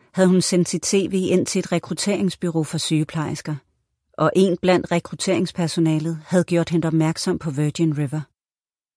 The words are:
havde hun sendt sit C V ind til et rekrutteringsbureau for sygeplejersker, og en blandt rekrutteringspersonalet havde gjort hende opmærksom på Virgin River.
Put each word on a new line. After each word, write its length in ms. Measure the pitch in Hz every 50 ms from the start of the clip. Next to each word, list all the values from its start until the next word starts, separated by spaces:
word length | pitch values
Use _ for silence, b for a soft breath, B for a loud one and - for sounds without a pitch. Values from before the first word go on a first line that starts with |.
| _ _
havde 160 | - 190 190 180
hun 120 | 185 180
sendt 280 | 165 - 190 180 170 -
sit 180 | - 165 -
C 220 | - - 196 185 -
V 40 | 190
ind 320 | 185 185 - 180 185 -
til 120 | - - 190
et 140 | 175 -
rekrutteringsbureau 920 | 180 170 - - 175 - - 208 202 - 196 185 - - - 175 160 160 151
for 140 | - - 156
sygeplejersker, 800 | - - 165 151 156 - - 165 151 - - - - - 151 139 - _ _ _ _ _ _ _ _ _
og 200 | _ - 156 160 -
en 200 | 180 190 196 175 -
blandt 300 | - 185 180 170 - -
rekrutteringspersonalet 1300 | 180 175 - - - - - - 185 165 185 165 - - 170 156 - 170 165 160 156 156 151 165 165 156 156
havde 180 | - 180 180 170
gjort 240 | - 175 170 165 -
hende 180 | 170 170 156
opmærksom 520 | 160 160 160 156 156 160 - - 185 175 156
på 120 | - 165
Virgin 480 | 135 139 151 147 - - 170 160 147 143
River. 220 | 147 131 147 156 147 - _ _ _ _ _ _ _ _ _ _ _ _ _